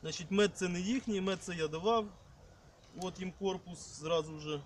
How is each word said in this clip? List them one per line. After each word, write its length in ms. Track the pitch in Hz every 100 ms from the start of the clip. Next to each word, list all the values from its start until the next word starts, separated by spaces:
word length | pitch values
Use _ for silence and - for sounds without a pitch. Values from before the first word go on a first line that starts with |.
Значить, 280 | 160 - 160
мед 200 | 196 202
це 140 | - 185
не 120 | 175
їхній, 400 | 185 254 233 202
мед 220 | 190 190
це 120 | -
я 140 | 170 156
давав. 380 | 156 196 233 208 - - - - - - - - -
От 180 | 185 180
їм 120 | 185 -
корпус 640 | 196 190 - 165 - -
зразу 360 | 151 165 156 156
вже. 240 | 151 151